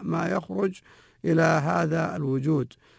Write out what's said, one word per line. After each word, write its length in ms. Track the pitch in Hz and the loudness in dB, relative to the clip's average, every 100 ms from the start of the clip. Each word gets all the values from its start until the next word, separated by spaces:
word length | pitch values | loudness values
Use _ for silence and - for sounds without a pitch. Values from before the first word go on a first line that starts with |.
ما 260 | 190 165 170 | -4 -2 0
يخرج 520 | 185 165 190 196 185 - - - _ | -2 -4 -4 -4 -4 -18 -20 -20 _
إلى 180 | 170 160 | 0 4
هذا 760 | 160 160 147 175 165 165 160 175 | 4 2 2 0 0 0 -2 -4
الوجود، 560 | 139 135 139 151 123 - _ | -2 0 0 0 -2 -10 _